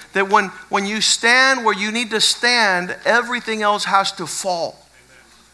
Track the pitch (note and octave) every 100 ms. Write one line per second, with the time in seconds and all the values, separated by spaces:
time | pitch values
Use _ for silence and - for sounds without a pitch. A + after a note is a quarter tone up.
0 | - F#3+ G3 G#3 F#3+ - - G3+ G3 G#3+
1 | - - A#3 B3+ C4 C4 A3 G3 G#3+ A3+
2 | A3+ G#3+ G3 - A#3+ B3 G#3 F3+ F3+ -
3 | - A3+ A#3+ B3 A3+ A3 G#3 G#3 F#3 G3
4 | F#3+ - D#3+ - G3 F3 D3 - _ _
5 | _ - _ _ _